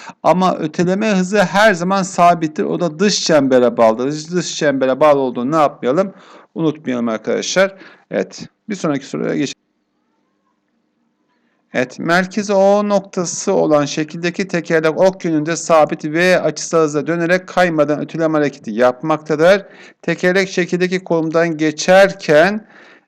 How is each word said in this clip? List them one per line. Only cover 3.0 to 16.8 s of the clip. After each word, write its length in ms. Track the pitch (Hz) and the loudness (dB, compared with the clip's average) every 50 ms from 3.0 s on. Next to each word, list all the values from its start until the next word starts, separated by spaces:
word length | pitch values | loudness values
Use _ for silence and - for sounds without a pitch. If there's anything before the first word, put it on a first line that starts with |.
| 196 208 - - - | 0 0 0 0 0
çembere 520 | - 165 147 135 131 131 127 123 120 120 | 2 2 2 4 4 4 4 4 2 4
bağlıdır. 580 | 120 117 110 110 117 123 139 151 151 151 160 175 | 4 4 4 4 2 -2 -4 -6 -8 -10 -6 -4
Dış 200 | 175 156 - - | -4 -4 -4 -6
çembere 440 | - 165 147 135 131 131 131 131 131 | -2 0 0 0 2 0 0 2 4
bağlı 200 | 156 151 143 139 | 4 4 4 4
olduğunu 320 | 135 127 120 123 120 135 | 2 -2 -4 -4 -4 -2
ne 100 | 160 160 | 0 2
yapmayalım? 520 | 147 135 - - 120 120 135 180 196 190 - - - - - - - _ _ | 2 0 0 -2 -2 -2 0 0 -2 -4 -6 -16 -20 -20 -20 -20 -20 _ _
Unutmayalım 520 | 202 165 151 143 151 - 131 127 120 117 | -4 -4 -4 -4 -4 -8 -8 -6 -4 -4
arkadaşlar. 680 | 117 110 107 - 117 110 101 98 - - 180 196 190 196 - - - - _ _ _ | -4 -4 -4 -4 -4 -4 -4 -4 -2 0 0 0 0 -2 -12 -20 -20 -20 _ _ _
Evet. 360 | - 104 92 - - - - - _ _ _ - | -4 -4 -4 -6 -10 -18 -20 -20 _ _ _ -10
Bir 60 | 202 | -8
sonraki 300 | 180 - 160 143 135 - | -6 -4 -4 -4 -4 -6
soruya 300 | - - 147 117 - 160 | -10 -10 -8 -6 -4 -4
geçelim. 240 | 156 143 127 - - _ _ _ _ _ _ _ _ _ _ _ _ _ _ _ _ _ _ _ _ _ _ _ _ _ _ _ _ _ _ _ _ _ _ _ _ _ _ _ _ _ _ - | -4 -4 -6 -8 -14 _ _ _ _ _ _ _ _ _ _ _ _ _ _ _ _ _ _ _ _ _ _ _ _ _ _ _ _ _ _ _ _ _ _ _ _ _ _ _ _ _ _ -4
Evet, 260 | 120 127 123 - - | -4 -4 -4 -6 -8
merkezi 540 | - 165 170 185 185 185 - 214 202 208 202 | -2 0 0 0 0 -2 -4 -6 -4 0 2
O 360 | 190 196 196 202 208 208 208 | 2 4 4 4 2 0 0
noktası 640 | 202 196 190 - - 190 175 160 - - - 202 190 | -2 -2 -2 -4 -6 -6 -6 -6 -8 -6 -4 -2 0
olan 320 | 170 165 156 151 147 143 | 0 2 2 2 2 2
şekildeki 600 | 139 - 160 151 151 - 170 175 175 170 - 196 | 0 -4 -6 -6 -6 -8 -6 -6 -6 -4 -6 -6
tekerlek 500 | 190 - 170 160 - 170 160 156 160 147 | -4 -6 -6 -4 -2 -2 0 0 0 0
ok 280 | - 185 190 185 190 - | 2 2 2 2 0 -4
yönünde 300 | 170 160 151 151 165 165 | -2 -2 -2 -2 -2 -6
sabit 500 | 151 - - 165 156 151 147 170 - - | -6 0 2 4 4 4 2 0 -6 -8
V 340 | 156 151 170 180 185 180 160 | -6 -2 0 2 2 2 2
açısal 440 | - 156 151 - - - 170 165 | 0 -2 -4 -6 -8 -2 0 0